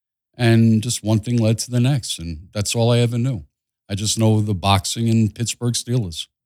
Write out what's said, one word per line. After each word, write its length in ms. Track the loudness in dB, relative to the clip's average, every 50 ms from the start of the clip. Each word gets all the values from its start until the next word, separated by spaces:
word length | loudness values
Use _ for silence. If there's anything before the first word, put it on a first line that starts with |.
| _ _ _ _ _ _ _ 0
and 440 | 2 4 4 6 6 4 4 2
just 220 | 0 -2 -4 -4 -2
one 160 | 0 0 0
thing 180 | 0 0 0 2
led 200 | 2 2 0 0
to 120 | -2 -2
the 80 | -2 0
next, 380 | 0 2 0 -2 -4 -6 -8 -8
and 300 | -8 -10 -10 -10 -14 -10 -8
that's 220 | -6 -6 -4 -2
all 160 | 0 2 2
I 80 | 4 2
ever 180 | 2 2 0 -2
knew. 280 | -2 -2 -4 -6 -8 -14 _ _ _ _ _ _ _ -8
I 60 | -6
just 220 | -4 -4 -4 0 2
know 220 | 2 4 4 2
the 140 | 2 0 -2
boxing 560 | -2 0 2 2 2 0 -2 -4 -2 0 2
and 260 | 2 4 2 2 0
Pittsburgh 380 | -4 -6 -8 -6 -4 -4 -4 -4
Steelers. 540 | -4 -4 -2 -2 -2 -2 -4 -6 -10 -12 -14 _ _ _